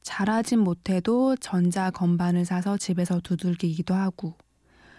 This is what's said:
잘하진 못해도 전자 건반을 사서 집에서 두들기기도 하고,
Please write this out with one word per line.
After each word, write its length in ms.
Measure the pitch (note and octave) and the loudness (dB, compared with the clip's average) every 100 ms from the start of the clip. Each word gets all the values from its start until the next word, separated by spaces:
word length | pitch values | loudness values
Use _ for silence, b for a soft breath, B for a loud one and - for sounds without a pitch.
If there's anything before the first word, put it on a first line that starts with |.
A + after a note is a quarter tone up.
잘하진 560 | - - G3+ A3+ A3 A#3 | -10 -4 0 0 2 2
못해도 800 | F#3+ E3+ - F#3 G3 A#3+ C4 B3+ | 2 0 0 0 2 2 2 0
전자 540 | - F#3 F3 F#3+ F#3 | -2 2 2 2 -2
건반을 540 | F#3 F3 E3+ F3 F3 | 0 2 2 2 0
사서 320 | F3 F3+ G3 G3+ | 0 -2 -2 -2
집에서 440 | - F3+ F3+ F3 | -2 -2 0 -2
두들기기도 760 | - E3+ F3+ F3 E3+ D#3+ F3 | -2 -2 -2 -2 -2 -2 -2
하고, 400 | F#3 F#3+ - D#3+ - _ _ b b b | 0 -2 -4 -10 -12 _ _ b b b